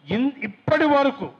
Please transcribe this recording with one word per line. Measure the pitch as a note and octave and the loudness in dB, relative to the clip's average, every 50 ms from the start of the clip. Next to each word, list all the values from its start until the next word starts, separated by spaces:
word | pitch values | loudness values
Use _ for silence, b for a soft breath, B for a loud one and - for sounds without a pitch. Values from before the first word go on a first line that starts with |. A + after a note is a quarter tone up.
| D3 C#3+ | -10 -6
ఇన్-, | F3+ A3+ B3+ C#4 C#4 - - | -2 -2 -2 -2 -2 -4 -10
ఇప్పటి | G#3 - - - - D4+ D#4 D#4+ | -12 -12 -8 -4 0 0 2 2
వరకు | D4+ C#4+ C#4 C#4 C#4 C4 - F3 C#3+ - - | 4 4 4 2 2 -2 -4 -8 -12 -14 -12